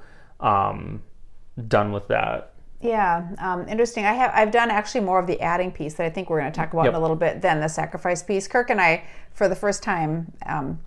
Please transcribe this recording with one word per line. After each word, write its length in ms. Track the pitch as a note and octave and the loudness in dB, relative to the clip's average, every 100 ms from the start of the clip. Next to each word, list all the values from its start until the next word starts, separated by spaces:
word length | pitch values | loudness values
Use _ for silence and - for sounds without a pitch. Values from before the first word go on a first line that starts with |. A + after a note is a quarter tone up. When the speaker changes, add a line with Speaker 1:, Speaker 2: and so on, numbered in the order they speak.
| - - - - | -16 -20 -20 -2
Speaker 1:
um, 600 | G#2+ G2+ G2+ G2+ E2+ G#2 - - - - - - A2 | 2 4 2 -2 -8 -10 -12 -16 -16 -16 -14 -12 0
done 240 | A2 G#2 | 2 2
with 160 | G2+ G2+ | -2 0
that? 440 | A2 G#2+ A#1+ - - - - | 0 0 -4 -8 -16 -16 -6
Speaker 2:
Yeah, 500 | A#3 A3 F#3+ E3+ F3 G3 | -2 2 2 0 -2 -6
um, 280 | F#3 F3+ F3 | -4 -4 -2
interesting. 380 | A3 A#3 A3 G3+ | 0 0 2 0
I 80 | |
have, 180 | B3 B3 - | 2 2 4
I've 160 | G#3+ | 4
done 180 | A#3 A#3 | 4 4
actually 320 | G#3 G#3 B3+ | 2 0 -2
more 160 | F#3+ F#3 | 2 2
of 80 | F3 | 2
the 160 | - | 0
adding 300 | E3 F3 F3+ | 0 0 -2
piece 240 | - D3+ D#3 | -4 -6 -2
that 100 | E3 | -4
I 60 | |
think 180 | F3+ F3 | -4 -2
we're 80 | D#3+ | 0
gonna 140 | C#3 | 0
talk 220 | E3 D#3+ | 0 0
about 100 | E3 | 4
Speaker 1:
Yep. 60 | D#3+ | 4
Speaker 2:
in 20 | E3 | 4
a 40 | |
little 160 | D#3+ D#3+ | 0 2
bit 260 | E3+ - | 0 2
than 180 | F3+ D#3 | 2 2
the 80 | D#3 | 0
sacrifice 540 | D#3+ D#3+ E3+ F3+ F3 | -2 -4 -4 -2 -2
piece. 260 | - G3 G3 | -2 -2 0
Kirk 220 | B3 B3 | 0 2
and 100 | G#3+ | 4
I, 240 | E3+ E3 - - - | 4 4 -2 -12 -12
for 140 | - G3 | 0 2
the 60 | F#3+ | 2
first 260 | G#3 G3 | 0 0
time, 500 | - F3 D#3 E3 E3 - - | -2 0 0 -2 -4 -10 -6
um, 340 | D#3 C#3 D#3+ | -4 -4 -6